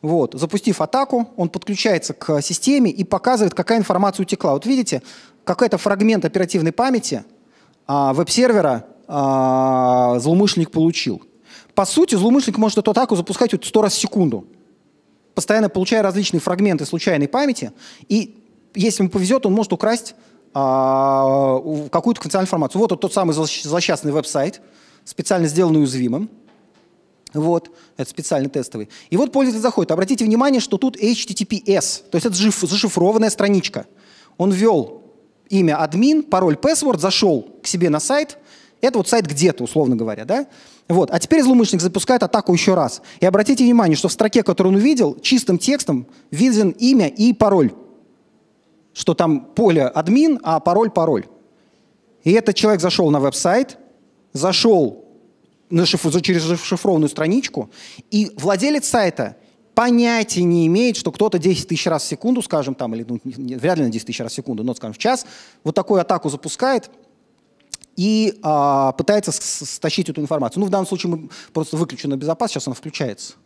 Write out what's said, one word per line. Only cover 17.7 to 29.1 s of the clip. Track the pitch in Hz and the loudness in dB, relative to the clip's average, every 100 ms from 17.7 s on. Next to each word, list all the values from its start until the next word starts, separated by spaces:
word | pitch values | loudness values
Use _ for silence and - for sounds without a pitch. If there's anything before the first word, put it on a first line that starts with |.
| - - - - | -12 -20 -20 -2
И | 214 180 - _ _ _ - | -2 -2 -12 _ _ _ -2
если | 185 - | -2 0
ему | 190 | -2
повезет, | 196 185 262 220 | 0 0 0 2
он | |
может | 196 208 | 0 0
украсть, | 175 214 240 - - _ _ _ | 0 0 -2 -6 -20 _ _ _
а, | 139 135 131 131 135 135 135 135 135 135 131 | -2 0 2 2 2 2 2 2 2 2 0
у-, | - 151 143 | -2 -6 -2
какую-то | 170 233 233 | -2 -2 -4
конфиденциальную | 160 190 185 | -2 -2 -2
информацию. | 175 143 190 | -2 -2 0
Вот | 220 175 | -2 0
тот | 196 | -2
самый | - 180 | 0 0
злощ-, | 151 156 - | 0 -2 -6
злосчастный | 147 165 175 165 151 | -4 -4 -2 -2 -2
веб-сайт, | 147 143 151 147 - - _ _ _ - | -4 -2 -4 -4 -6 -20 _ _ _ -20
специально | - - 185 160 | -10 -2 0 0
сделанный | 151 180 160 | 2 2 2
уязвимым. | 143 127 123 131 220 - _ _ _ _ _ _ _ _ - | 2 0 -4 -4 -6 -12 _ _ _ _ _ _ _ _ -10
Вот, | 151 156 170 165 - _ _ | -4 0 -2 -4 -20 _ _
это | 131 | -10
специальный | - 156 151 135 | -10 -4 -2 -2
тестовый. | 139 123 113 104 - - | -4 -8 -10 -14 -18 -4